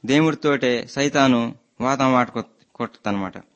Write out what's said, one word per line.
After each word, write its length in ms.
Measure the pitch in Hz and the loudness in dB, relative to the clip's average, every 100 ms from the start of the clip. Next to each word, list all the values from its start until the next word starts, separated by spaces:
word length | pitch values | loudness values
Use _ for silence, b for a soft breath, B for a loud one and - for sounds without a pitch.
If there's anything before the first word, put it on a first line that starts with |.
| 110 | 2
దేవుడితోటే 800 | 143 160 147 151 139 123 120 - | 2 2 0 -2 0 0 -2 -6
సైతాను 680 | - 143 143 135 120 117 - _ _ | -4 -2 2 4 4 0 -8 _ _
వాతం 320 | 123 135 131 | -4 0 2
వాట 180 | 127 120 | 2 0
కొట్-, 360 | 120 - _ _ | -6 -12 _ _
కొట్టదనమాట. 640 | - 117 _ 107 101 95 95 - | -10 -10 _ -6 -4 -6 -10 -20